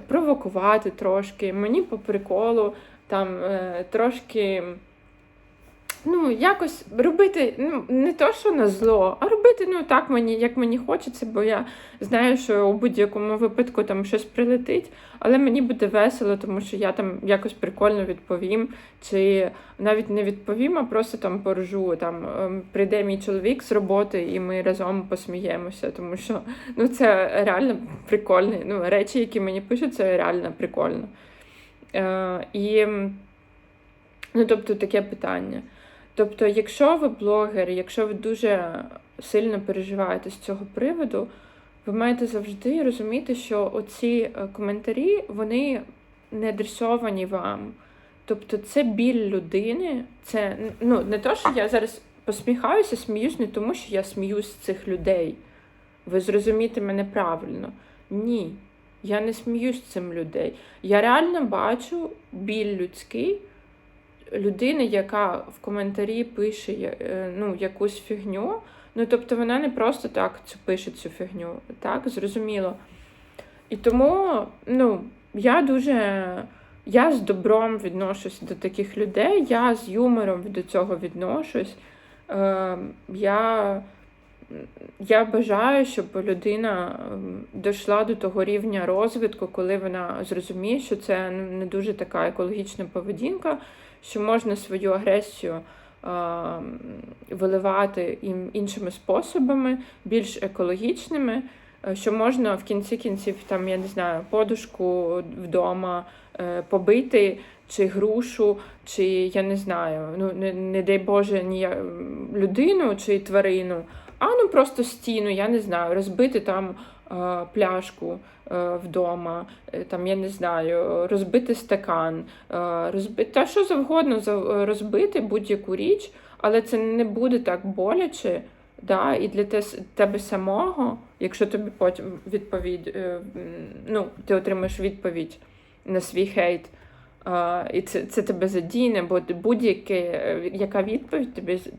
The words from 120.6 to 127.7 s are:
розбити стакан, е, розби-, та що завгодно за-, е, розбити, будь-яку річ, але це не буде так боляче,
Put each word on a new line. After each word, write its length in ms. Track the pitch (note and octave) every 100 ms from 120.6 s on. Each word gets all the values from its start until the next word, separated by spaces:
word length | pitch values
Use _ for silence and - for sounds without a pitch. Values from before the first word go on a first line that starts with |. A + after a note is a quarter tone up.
| D#3+ E3+ - E3+ F3+
розбити 440 | G3+ F#3+ B3 B3
стакан, 720 | A#3 - G3+ G3 E3 D#3+ D#3+ - - -
е, 400 | F3 F3 E3+ E3+
розби-, 340 | G3 G#3 A#3
та 220 | A3+ C4+ D#4+
що 180 | G#4
завгодно 560 | G4 D#4 C4+ D#4+ D4 A3
за-, 420 | G3+ G#3 - G#3
е, 40 | G3+
розбити, 540 | G#3 G#3 - G4+ E4
будь-яку 560 | A3 G#3 G#3 G3+ G3 F#3
річ, 340 | B3+ G#4 - - - -
але 240 | G#3 A3+
це 160 | A3+ A3+
не 260 | A3 A3+
буде 340 | A3+ G3+ B3+ A#3+
так 280 | A#3+ F3+
боляче, 760 | G3